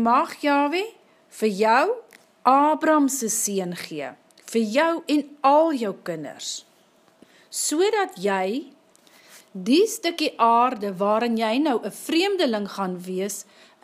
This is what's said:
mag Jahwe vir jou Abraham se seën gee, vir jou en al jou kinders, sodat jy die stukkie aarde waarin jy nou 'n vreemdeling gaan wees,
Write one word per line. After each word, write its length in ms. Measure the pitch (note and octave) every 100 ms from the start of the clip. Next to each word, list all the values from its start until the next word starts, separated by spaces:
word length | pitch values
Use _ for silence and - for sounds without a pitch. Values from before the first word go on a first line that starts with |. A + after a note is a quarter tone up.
mag 340 | A#3 B3+ E4 -
Jahwe 420 | D4 C#4+ C#4+ E4+ A4 - _ _ _ -
vir 100 | G#3+
jou 360 | F#3+ G#3+ A#3+ F4 A#4+ - - _ _
Abraham 640 | B3 C4+ D4 D4+ D#4 D4+ C#4
se 220 | - A3
seën 400 | - - G3 F3 F3
gee, 360 | - D#3 C3 - _ _ -
vir 140 | A3+ G#3+ A#3+
jou 160 | E4 E4 -
en 160 | D4+ - -
al 320 | C4+ D4 E4
jou 200 | C#4 G#3+ F3
kinders, 640 | - D#3+ C#3 - - - - _ _ _ _ _ _ _ _
sodat 680 | - - D4+ G4 A4 F#4+ -
jy 540 | G3 G3 F#3+ B3+ E4+ _ _ _ _ _ _ - _
die 320 | F#3+ F3+ D4 A4
stukkie 460 | - E4+ E4+ D4+ -
aarde 560 | A#3 A#3 B3 A#3 G3+ F3+
waarin 380 | G3+ G#3+ A#3+ A3+
jy 200 | A3+ A#3+
nou 160 | D#4 A3+
'n 120 | G#3
vreemdeling 760 | - - D#4+ G4 F#4+ D4 G#3+ G3
gaan 300 | - F#3+ F3+
wees, 460 | F3+ F#3 G3+ - - _ - _